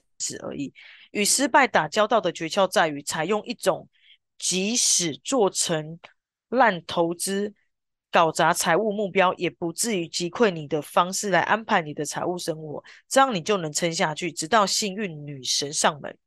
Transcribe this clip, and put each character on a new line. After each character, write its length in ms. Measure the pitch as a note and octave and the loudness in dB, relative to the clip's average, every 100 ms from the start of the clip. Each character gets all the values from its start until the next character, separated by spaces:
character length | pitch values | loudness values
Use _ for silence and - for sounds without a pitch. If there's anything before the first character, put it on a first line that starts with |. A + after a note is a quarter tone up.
| _ _ | _ _
实 180 | - - | -8 -8
而 100 | - | -10
已。 200 | - C4+ - - - - | -8 -10 -12 -20 -20 -8
与 120 | G#3 | -2
失 240 | G3+ - C#4+ | 0 2 4
败 180 | D4+ B3+ | 4 4
打 220 | F3+ D#3 | 2 2
交 180 | G#3+ G#3+ | 0 2
道 140 | A3+ | 2
的 100 | F3+ | 2
诀 200 | - D#3+ | -4 -2
窍 200 | G3+ F#3 | 2 2
在 200 | G#3 E3 | 4 2
于 120 | C#3+ | 0
采 220 | - E3+ | -6 -4
用 180 | D#3+ G#3+ - | -2 -2 -4
一 80 | |
种 340 | A3+ F#3+ D3 - _ _ _ _ _ | -2 -2 -2 -8 _ _ _ _ _
即 380 | - F3+ G3+ A#3+ | -4 -2 0 0
使 380 | - - E3+ - | 2 2 0 -6
做 260 | - C4+ F#3+ | -2 2 2
成 500 | - - D#3 D3+ E3+ - _ _ _ _ | 2 -2 -2 -4 -14 -18 _ _ _ _
烂 360 | A#3+ A#3 F3 - | 4 4 2 -4
投 260 | F3 E3+ | 0 0
资、 400 | E3+ F#3+ G3 G#3 - _ _ _ _ _ | -2 -4 -2 -4 -8 _ _ _ _ _
搞 200 | F#3+ D#3+ | 4 4
砸 220 | - E3 | 4 2
财 240 | F3 F3+ E3+ | 2 2 2
务 140 | A3 | 2
目 180 | G3+ G3+ | -2 -2
标， 240 | F#3 F#3 | 2 2
也 160 | - E3+ | 2 -6
不 240 | - E3+ | -4 -8
至 240 | E3+ A#3+ F#3+ | -4 -2 -2
于 100 | E3 | -4
击 220 | - F3 | -6 -6
溃 220 | - A3 | 0 0
你 160 | E3 C#3+ | 0 -4
的 120 | D#3 | -6
方 320 | - G3 F3+ | 0 0 0
式 200 | F#3+ G#3 | -2 0
来 80 | E3+ | 0
安 260 | - G#3+ A3+ | 2 0 2
排 160 | G3 | -2
你 100 | D3+ | 0
的 140 | D3 D3 | -6 -6
财 180 | D3+ | -4
务 140 | E3+ F3+ | -4 -4
生 180 | E3+ D#3 | -6 -8
活， 280 | D#3 C#3+ - - _ | -10 -12 -14 -20 _
这 100 | C4+ | 2
样 140 | C4+ | 2
你 80 | G3 | 0
就 160 | D3+ G3+ | -2 -2
能 160 | D#3 | -2
撑 180 | D3 E3+ | -2 -2
下 220 | E3 E3 | 0 -2
去， 180 | D#3 F3+ | -2 -6
直 160 | D#3 D#3+ | -6 2
到 160 | A3+ | 2
幸 300 | F#3+ - G#3+ | 4 0 -4
运 320 | F#3+ G3+ D3+ D3 | -4 -8 -8 -12
女 180 | C#3 | -10
神 300 | B2 - C#3+ | -4 -2 -2
上 260 | D#3 F#3+ D3 | 0 0 0
门。 160 | - - | -10 -14